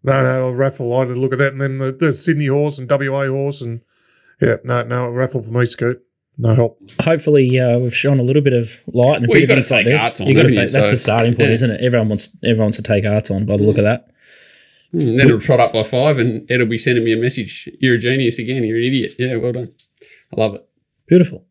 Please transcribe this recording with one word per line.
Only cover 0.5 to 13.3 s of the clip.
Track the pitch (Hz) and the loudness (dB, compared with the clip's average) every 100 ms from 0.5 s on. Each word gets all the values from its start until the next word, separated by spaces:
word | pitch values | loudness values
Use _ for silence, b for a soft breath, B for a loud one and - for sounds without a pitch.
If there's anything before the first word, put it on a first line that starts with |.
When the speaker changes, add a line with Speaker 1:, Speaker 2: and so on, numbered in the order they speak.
Speaker 1:
raffle. | 127 135 131 120 127 | -2 -2 -2 -4 -2
I | |
had | 127 | -2
a | 123 | -2
look | 131 | -4
at | 127 | 0
that, | 139 | -2
and | 135 | -2
then | 139 135 | -6 -4
the, | 135 | -6
the | 135 160 | -2 -2
Sydney | - - 156 143 | -2 -2 -2 0
horse | 139 147 143 | 0 -2 -6
and | 127 | -4
W | 139 135 | -2 -2
A | 135 135 | -4 -4
horse, | 135 139 143 | -4 -6 -6
and | 120 117 _ _ _ _ _ _ | -10 -12 _ _ _ _ _ _
yeah, | 120 113 | 0 0
no, | 123 123 | -2 -4
no, | 117 123 123 | -4 -6 -4
a | |
raffle | 120 123 131 | -4 -4 -4
for | 110 | -4
me, | 120 120 | -2 -2
Scoot. | - 120 123 _ _ _ - | -2 -4 -4 _ _ _ -4
No | 117 113 | 2 2
help. | 117 _ - - | 2 _ -18 -4
Speaker 2:
Hopefully, | 165 160 156 147 131 127 | 0 0 4 4 4 2
uh, | 127 120 | 2 0
we've | 123 | 0
shone | - 139 135 | -2 0 0
a | |
little | 123 143 | 2 2
bit | 139 | 2
of | 120 117 - - | 0 -2 -10 -4
light | 120 123 - | 2 2 2
and | 117 | 2
a | |
Speaker 3:
Well, | 139 | 4
Speaker 2:
bit | |
Speaker 3:
you | |
Speaker 2:
of | 131 | 4
Speaker 3:
gotta | 135 | 2
Speaker 2:
insight | 117 123 | 2 2
Speaker 3:
take | 104 | 2
Speaker 2:
there. | 147 | 2
Speaker 3:
Arts | 117 - | 0 -2
on, | - | 2
Speaker 2:
You | |
gotta | 135 131 | 4 4
Speaker 3:
haven't | 117 | 4
Speaker 2:
take, | - | 2
Speaker 3:
you? | 135 | 2
Speaker 2:
that's | 104 | 2
Speaker 3:
So, | 113 | 2
Speaker 2:
the | |
starting | - 113 117 | 2 2 2
point, | 117 107 | 2 2
Speaker 3:
yeah. | |
Speaker 2:
isn't | 117 123 | 2 0
it? | 104 | 0
Everyone | 123 120 110 | 0 0 0
wants, | 104 - - | -2 -4 -4
everyone | - 113 107 | -2 2 0
wants | - | -2
to | |
take | 107 104 104 | -2 0 2
Arts | 107 | -2
on | - | -2